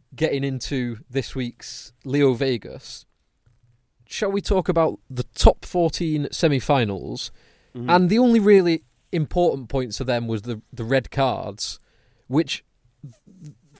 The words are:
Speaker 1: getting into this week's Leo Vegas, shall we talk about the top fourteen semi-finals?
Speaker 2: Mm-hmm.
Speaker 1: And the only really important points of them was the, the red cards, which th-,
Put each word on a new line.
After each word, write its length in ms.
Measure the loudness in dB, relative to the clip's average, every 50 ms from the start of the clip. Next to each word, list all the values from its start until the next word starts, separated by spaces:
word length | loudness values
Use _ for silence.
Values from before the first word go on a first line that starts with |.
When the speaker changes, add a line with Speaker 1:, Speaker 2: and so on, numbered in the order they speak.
| _ _ -6
Speaker 1:
getting 300 | -4 -2 -2 0 -2 -2
into 540 | -4 -4 -6 -6 -4 -4 -4 -4 -4 -6 -10 -12 -8
this 260 | -6 -6 -6 -4 -6
week's 580 | -6 -6 -8 -8 -12 -16 -16 -14 -16 -16 -20 -20 _ -8
Leo 300 | -4 0 2 4 4 2
Vegas, 720 | 2 0 -2 -4 -4 -6 -12 -16 -16 -16 -16 -18 -18 -20 _ _ _ _ _ _ _ _ _ _ _ _ _ _ _ _ _ _ _ _
shall 240 | -16 -6 -4 -2 -2
we 100 | -2 -2
talk 280 | 0 0 0 2 2 2
about 300 | 2 2 2 2 0 -4 _ -10
the 140 | -8 -8 -8 -6 2
top 300 | 6 6 6 6 6 0
fourteen 640 | -4 0 0 0 0 0 -2 -2 -2 -2 -2 -4 -4
semi-finals? 1000 | -2 0 2 2 2 2 2 2 2 2 2 0 -2 -6 -8 -8 -8 -8 -10 -12 -14 -18 _ _ _ _ _ _ -14
Speaker 2:
Mm-hmm. 140 | -8 0 2
Speaker 1:
And 200 | 4 4 4 4
the 80 | 4 4
only 220 | 4 6 4 6
really 420 | 6 8 8 6 6 4 0 -2 -4 _ _ _ _ _
important 560 | -4 -4 -4 -2 0 0 2 2 0 -2 -4 -4
points 320 | -4 -4 -4 -4 -6 -6
of 60 | -2
them 200 | -2 -2 -2 -2
was 160 | -2 -4 -4
the, 180 | -4 -6 -8 -8 -10 _
the 120 | -12 -8 -4
red 260 | -2 0 0 -2 -2
cards, 680 | -2 -2 0 0 -2 -4 -6 -8 -10 -8 -10 -10 -10 -12 _ _ _ _ _ _ _ _ _
which 380 | -4 -2 -2 -2 -2 -6 -10 -10 _ _ _ _ _ _ _
th-, 520 | -20 -20 -20 _ _ _ -20 -20 -20 -20 -20 _ _ _ _